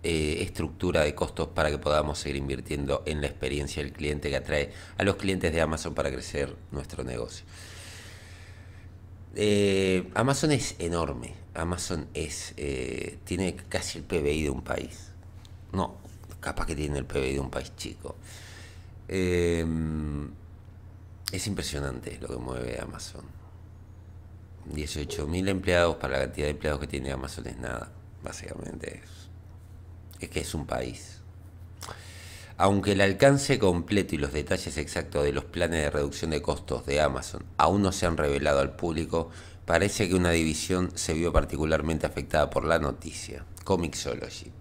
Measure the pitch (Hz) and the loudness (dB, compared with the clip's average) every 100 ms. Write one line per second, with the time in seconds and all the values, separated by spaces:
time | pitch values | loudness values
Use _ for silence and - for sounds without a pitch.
0 | - 82 76 82 98 - 80 - 90 82 | 2 2 2 0 -2 -2 -4 0 2 6
1 | 76 73 - - 76 - 76 73 73 76 | 4 4 -2 0 -2 2 2 2 4 4
2 | 73 73 73 69 69 65 62 71 69 69 | 2 -2 -2 -2 -2 -4 -2 -2 0 0
3 | - 76 71 - 65 71 69 - 71 - | 0 -2 -2 -2 -2 -2 -2 -4 -6 -2
4 | 73 73 73 67 - 76 71 - - - | -2 -2 0 -2 0 0 0 -6 -14 0
5 | 98 90 95 92 92 80 78 80 85 71 | 2 2 0 2 2 4 2 2 -2 0
6 | 69 65 - 73 69 - - 69 69 - | -2 -2 -4 -2 -2 -4 -8 -8 -6 -6
7 | 62 60 58 - - - - - - - | -6 -4 -6 -10 -16 -16 -16 -14 -14 -14
8 | - - - - - - - - - - | -14 -16 -16 -16 -16 -16 -16 -16 -16 -18
9 | - - - - 104 101 101 95 95 92 | -18 -16 -12 2 6 8 8 6 6 4
10 | 90 - 123 139 156 139 - - 85 85 | 2 2 4 4 4 4 2 -4 0 2
11 | 78 64 60 - - - 85 90 - 85 | 0 -2 -8 -12 -10 -4 -2 -2 -2 -4
12 | - - 78 - - - 71 65 62 60 | -4 -6 -4 -6 -8 -6 -4 -2 -2 -4
13 | - - - 90 92 - - 92 - 82 | -6 -8 -4 0 0 -2 -4 -4 -4 -8
14 | 76 87 73 76 73 64 - - - - | 0 2 4 4 2 0 -2 -4 -4 -10
15 | - - - - - - - 92 - - | -14 -16 -16 -18 -18 -18 -6 -2 -2 -4
16 | - - - - - - - 73 76 71 | -16 -16 -16 -10 -6 -2 -2 0 0 0
17 | 62 71 65 67 65 65 65 - - - | 0 0 2 0 0 -4 -6 -10 -10 -8
18 | - - - - - - - - - - | -12 -12 -14 -16 -16 -16 -16 -16 -16 -16
19 | - 95 92 90 85 85 82 80 80 78 | -4 2 4 6 6 4 4 2 2 0
20 | 76 73 71 - - - - - - - | 0 -2 -4 -10 -16 -18 -18 -18 -18 -18
21 | - - - 92 104 95 82 73 69 62 | -18 -8 -4 -2 -2 -2 -2 -2 -2 -4
22 | - 58 - 62 62 62 62 60 - - | -8 -10 -8 -6 -4 -4 -4 -4 -6 -8
23 | - - - - - - - - - - | -10 -12 -14 -16 -16 -18 -18 -18 -18 -18
24 | - - - - - - - 76 73 - | -18 -18 -16 -18 -18 -16 -8 -4 -4 -4
25 | 71 - 73 87 95 95 - 87 85 78 | -4 -4 -2 0 2 2 4 6 6 4
26 | 65 67 65 - 73 71 78 71 73 69 | 0 0 0 0 -2 0 0 -2 -2 -4
27 | 65 67 67 - 62 60 62 60 - - | -4 -4 -6 -8 -8 -8 -6 -6 -8 -14
28 | - - - - - - - - - - | -18 -12 -10 -10 -10 -8 -8 -8 -10 -12
29 | - - - - - - - - - - | -16 -16 -16 -18 -18 -18 -18 -18 -16 -16
30 | - - - - - 80 69 62 62 60 | -18 -12 -6 -4 -2 -4 -2 -2 -2 -6
31 | - - - - - - - - - - | -12 -16 -16 -18 -18 -16 -16 -14 -14 -14
32 | - - - - - - 92 101 95 98 | -14 -16 -14 -16 -16 4 6 6 6 6
33 | 98 98 139 139 139 - 98 87 82 101 | 6 8 8 8 4 6 6 6 4 2
34 | 90 80 69 73 71 92 - 78 73 87 | 4 0 0 0 0 -2 0 -4 -2 -2
35 | - 76 71 69 - - 85 82 73 73 | 0 2 4 2 -2 0 2 4 2 2
36 | 71 - 82 78 - 73 - 62 - 71 | 0 0 0 0 0 -2 -2 -4 2 4
37 | 76 65 - - - - 78 98 95 92 | 4 2 -6 -10 -10 4 6 8 4 4
38 | 87 80 73 69 73 71 69 - 85 80 | 2 4 2 4 4 4 4 0 -2 0
39 | 80 85 80 - - - - 85 101 - | 0 0 0 -8 -16 -16 2 4 4 2
40 | 98 92 87 85 80 78 - 92 90 - | 4 6 6 6 4 2 0 0 0 -2
41 | - 80 85 80 73 69 78 78 76 78 | 0 2 4 4 2 0 2 4 4 2
42 | 73 - 69 78 71 69 67 82 76 60 | 0 -2 2 4 4 2 4 4 4 -2
43 | 82 - - 65 - - - 95 80 - | -8 -10 -10 -10 -12 -12 2 2 2 -2
44 | 69 60 - - - - | -4 -4 -6 -10 -14 -16